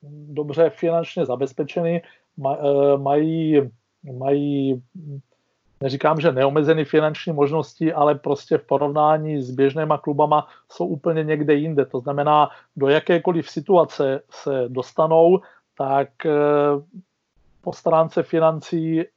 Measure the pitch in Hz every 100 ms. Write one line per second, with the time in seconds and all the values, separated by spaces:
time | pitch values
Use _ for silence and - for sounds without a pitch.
0 | 143 147 147 147 147 156 160 - 170 170
1 | 165 180 131 123 135 - 147 180 170 170
2 | - _ _ - 135 147 143 139 143 139
3 | 139 147 156 165 156 147 127 - _ _
4 | 143 123 135 143 143 139 135 131 127 190
5 | 151 139 - _ _ _ _ - 135 139
6 | 151 156 160 127 139 151 147 156 143 156
7 | 156 151 180 147 143 156 - - 160 156
8 | 147 139 147 139 - 160 - 143 147 151
9 | 151 156 156 147 127 127 139 147 156 147
10 | 151 143 151 151 - _ _ - 180 156
11 | 175 160 151 151 147 147 160 143 127 127
12 | 131 143 147 151 143 - _ - 139 151
13 | 170 170 185 165 - 165 147 180 156 -
14 | 135 135 - - 147 135 123 127 - -
15 | 160 160 170 185 - _ _ - 135 139
16 | 139 - 165 147 147 147 147 143 156 185
17 | - _ _ _ _ _ 180 - 170 160
18 | 160 175 - 160 160 160 - 170 160 160
19 | 170